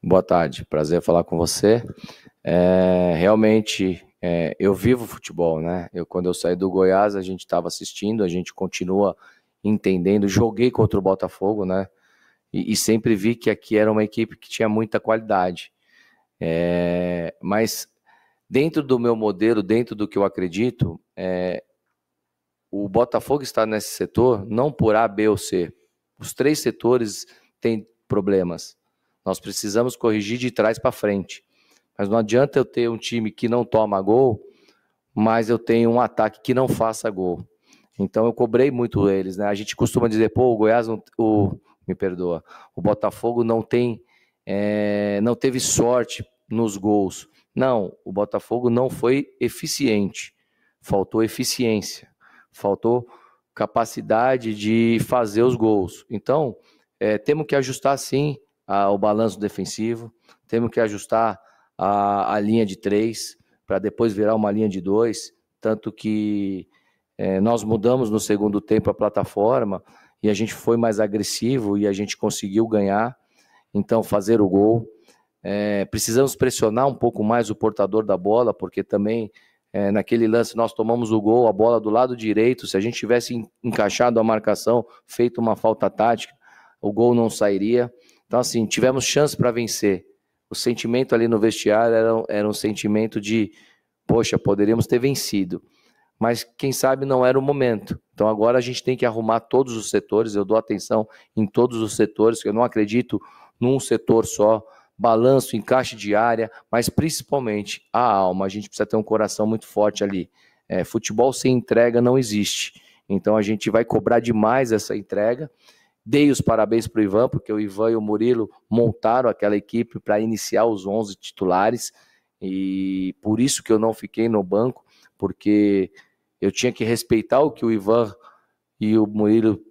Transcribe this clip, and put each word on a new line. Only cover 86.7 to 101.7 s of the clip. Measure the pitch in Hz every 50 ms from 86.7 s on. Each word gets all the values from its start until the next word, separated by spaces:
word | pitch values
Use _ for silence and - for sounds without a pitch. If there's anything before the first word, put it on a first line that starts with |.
| _ _
o | - 104 104
gol | 107 117 120 120
não | 120 117 113
sairia. | 110 - 107 104 101 95 98 107 117 123 120 120 - _ _ _ _ _ _
Então, | _ - 120
assim, | 123 123 - 120 113
tivemos | 104 - - - 127 131 135 123
chance | - - 143 147 147 143
pra | - 127 123 117
vencer. | 117 120 107 - - - 104 95 90 - _ _ _ _ _ _ _ _ _
O | -
sentimento | - - 127 120 - - 117 117 123 131 127 -
ali | 117 117 117
no | 117 107
vestiário | 104 113 107 - - 110 104 107 117 117 117
era, | 113 113 113 113 113 - -
era | - 104 104 107
um | 107
sentimento | - - 110 107 95 - 107 104 107 110 110 - 110
de, | 101 101 110 113 107 98 - _ _ _ _ _ _ _ _ _ _
poxa, | _ 110 117 113 - -
poderíamos | - - - 101 98 104 104 113 113 113
ter | - - 123
vencido. | 120 139 139 127 - - - 104 98 87 90 80 _ _ _ _ _ _ _ _ _ _ _ _
Mas, | 110 113 120 117 - _ _ _
quem | - 139 127
sabe, | - - 135 135 135 135
não | 139 135 127 127
era | 127 131 135
o | 135
momento. | 139 143 143 131 123 117 104 101 - - - _ _ _
Então, | - 107 107
agora | 110 104 107 117 123 127
a |
gente | 120 123 123 - -
tem | - 127
que | 120 -
arrumar | 123 110 113 113 110 113 117
todos | - _ - 127 139 127 117
os | 113 104 -
setores, | - 104 - - - 104 113 113 104
eu | 101 101
dou | 95 107
atenção | 110 110 - 110 101 - - 117 110 107 - - - _ _ _
em | - 110
todos | 98 _ - 120 123